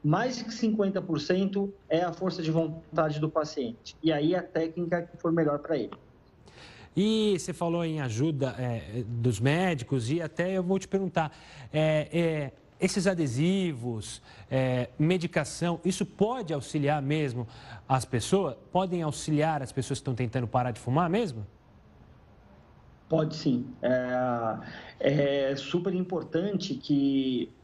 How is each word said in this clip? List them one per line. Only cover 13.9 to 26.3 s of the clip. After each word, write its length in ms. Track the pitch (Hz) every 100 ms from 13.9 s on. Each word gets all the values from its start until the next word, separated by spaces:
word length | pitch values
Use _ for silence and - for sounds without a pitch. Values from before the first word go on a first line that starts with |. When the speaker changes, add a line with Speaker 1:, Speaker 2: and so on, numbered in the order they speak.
| 110 - - - - -
Speaker 2:
é, 420 | 131 131 127 123 -
medicação, 840 | 156 185 170 135 117 - 175 170
isso 220 | 180 185 190
pode 480 | - 208 254 170
auxiliar 480 | 151 - 151 139 151
mesmo 440 | 135 156 143 120 113 - - - -
as 160 | 131
pessoas? 520 | - 120 - 190 170 - -
Podem 320 | 180 190 175
auxiliar 600 | 156 139 - 147 156 151
as 100 | 127
pessoas 260 | - 120 131
que 40 |
estão 120 | -
tentando 320 | 120 123 127 117
parar 240 | 127 123
de 80 | 113
fumar 320 | - 139 175
mesmo? 340 | 196 214 113 98 - - - - - - - - - - - - - - - -
Speaker 1:
Pode 260 | 160 156
sim. 320 | - 160 120 - -
É, 1700 | 123 127 127 127 127 120 113 - - - - - 139 147 143 139 135
é 60 | 139
super 360 | - 180 185
importante 800 | 180 180 175 -